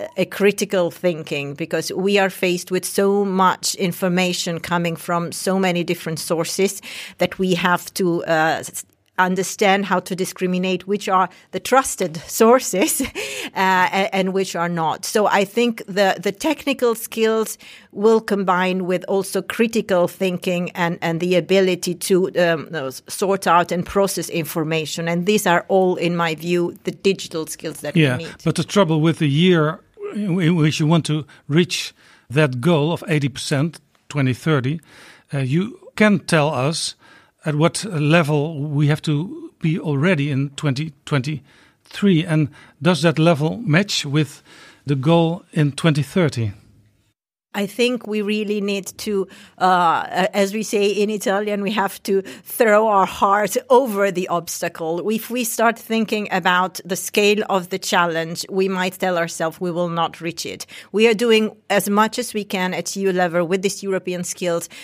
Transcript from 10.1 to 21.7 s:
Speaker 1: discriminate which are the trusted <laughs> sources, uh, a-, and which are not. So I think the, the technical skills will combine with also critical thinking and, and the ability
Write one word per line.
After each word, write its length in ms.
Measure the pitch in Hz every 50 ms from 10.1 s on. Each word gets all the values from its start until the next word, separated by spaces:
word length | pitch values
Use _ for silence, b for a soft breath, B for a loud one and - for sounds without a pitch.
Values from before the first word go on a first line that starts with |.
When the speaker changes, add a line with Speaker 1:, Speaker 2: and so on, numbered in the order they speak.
| 190
Speaker 1:
discriminate 720 | 170 185 - - - 185 180 180 180 185 190 185 175 -
which 220 | 185 208 196 - 214
are 220 | 190 185 185 175 B B B B -
the 60 | 185
trusted 600 | - - 254 269 269 - - - 185 165 156 165 -
<laughs> 40 |
sources, 720 | - - - 226 226 247 262 - - - 185 311 320 - -
uh, 80 | 269 - - 349 B B B B 339 277 B
a-, 600 | 190 190 190 190 180 180 - - 190 196 - -
and 200 | 196 185 190 185
which 200 | 190 190 185 -
are 140 | 175 170 175
not. 380 | 175 170 160 156 131 - -
So 200 | - - 220 202
I 160 | - - 196 202
think 400 | 196 - 233 240 240 226 - -
the, 300 | - 180 196 196 190 - - 175
the 100 | 208 196
technical 640 | - - 320 294 - - 294 226 - 247 233 226
skills 600 | 226 - - - 226 220 220 220 220 214 208 - B B B B B B B B
will 280 | 220 202 226 226 220
combine 640 | 226 - 208 196 196 190 180 175 185 185 185 185 185
with 220 | 170 180 175 180 -
also 320 | 196 196 190 - - 190
critical 640 | 185 - - - 233 226 233 220 196 - 196 175 175
thinking 640 | 170 - - 190 185 180 175 - 190 175 175 180 - -
and, 240 | 190 175 170 175 -
and 200 | - 170 165 160
the 140 | 180 180 180
ability 580 | 175 160 147 190 196 190 185